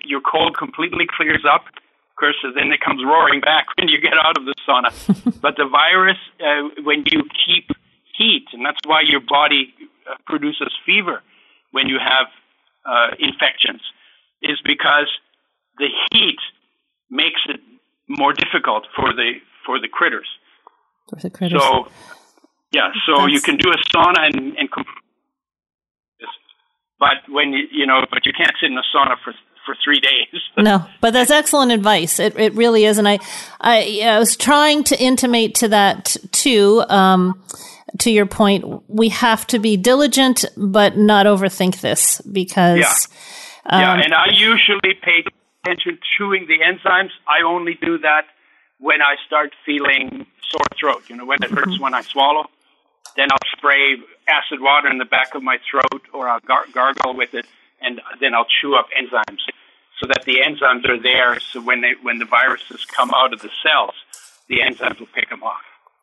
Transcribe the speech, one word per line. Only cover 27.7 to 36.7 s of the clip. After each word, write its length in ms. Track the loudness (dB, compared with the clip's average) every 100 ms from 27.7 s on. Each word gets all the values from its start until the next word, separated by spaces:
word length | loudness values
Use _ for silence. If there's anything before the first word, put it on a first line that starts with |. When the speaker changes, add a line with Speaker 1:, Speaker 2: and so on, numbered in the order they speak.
Speaker 1:
you 160 | -4 0
know, 180 | 2 0
but 160 | -2 -4
you 60 |
can't 200 | -2 -2 0
sit 100 | -4
in 60 | -4
a 40 | -2
sauna 200 | 0 0 -2
for 100 | -8 -16 _ _ -12
for 80 | -6
three 160 | 0 0
days. 400 | 2 0 -2 -8 -8 0
<laughs> 0 |
Speaker 2:
No, 260 | 2 2 -2 -2
but 120 | 0
that's 180 | 2 4
excellent 400 | 2 2 2 2
advice. 480 | 2 4 2 2 0
It, 180 | -2 2
it 160 | 0
really 300 | 2 4 6
is. 140 | 4 4
And 80 | 2
I, 140 | 2 -2 -16 -16 -4
I, 400 | 2 2 2 -2
I 140 | 2 2
was 160 | 2 0
trying 460 | 2 4 4 2
to 160 | 0 2
intimate 540 | 2 2 2 2 0 0
to 120 | 2
that 480 | 4 2 0 -6 -8 -6
too, 500 | -2 2 4 6